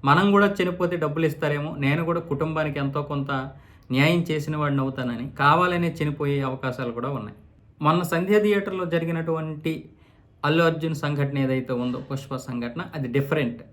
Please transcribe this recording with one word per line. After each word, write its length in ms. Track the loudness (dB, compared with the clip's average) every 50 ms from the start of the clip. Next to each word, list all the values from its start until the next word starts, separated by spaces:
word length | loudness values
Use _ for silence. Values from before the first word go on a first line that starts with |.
| 6
"మనం 260 | 6 6 6 6 6
కూడా 240 | 6 6 6 6 4 2 0
చనిపోతే 340 | 0 0 0 0 0 0
డబ్బులు 280 | 0 -2 -2 0 2 0
ఇస్తారేమో, 500 | 0 0 0 -2 0 0 0 -2 -6 -4
నేను 280 | 0 0 2 2 2 0
కూడా 160 | 0 -2 -2
కుటుంబానికి 600 | -2 -4 -4 -2 -2 -2 0 -2 -2 -2 -2 -2
ఎంతో 220 | -4 -2 -2 -4
కొంత 300 | -4 -4 -4 -4 -4 -2 -4 -4 -4 -6 -12 -16 -20 -20 -20 -20 -8 -2
న్యాయం 300 | 2 4 4 4 4 2 2 0
చేసిన 260 | -2 -2 -2 -2 -2
వాడిని 240 | 0 0 0 2 0
అవుతానని" 480 | 0 -2 -2 -4 -4 -4 -4 -4 -8 -10
కావాలనే 680 | -4 2 4 4 6 6 4 2 2 0 0 -2 0 -2 -2
చనిపోయే 380 | -2 -2 -2 -2 0 0 0
అవకాశాలు 500 | 0 -2 -4 -4 -4 -6 -4 -4 -6 -6
కూడా 180 | -4 -4 -6 -4
ఉన్నాయి. 280 | -6 -6 -8 -10 -12 -16 -20 -20 -20 -20 _ -20 -12 _
మొన్న 220 | 2 2 4 4 2
సంధ్య 360 | 0 0 0 2 4 4 4
థియేటర్లో 460 | 6 4 2 2 0 -2 -4 -4 -2
జరిగినటువంటి 1040 | 0 0 0 0 0 -2 -2 -2 -2 -2 -2 -4 -6 -8 -6 -4 -4 -4 -4 -8 -16 -20 _ -20 _ _ _ _ _ _ _ -2
అల్లు 180 | 2 4 4 4
అర్జున్ 320 | 4 2 2 -2 -4 -2
సంఘటన 420 | -2 -2 -2 0 0 0 0 0
ఏదైతే 360 | 0 0 2 2 0 0 -2 -2
ఉందో, 240 | -2 -2 -2 -4
పుష్ప 380 | -4 -6 -8 -8 -8 -6 -6 -8
సంఘటన, 500 | -8 -6 -6 -6 -6 -6 -6 -6 -8 -10 -8 -6
అది 120 | -6 -6
డిఫరెంట్. 540 | 0 0 0 0 2 0 0 0 -2 -4 -8 -14 -20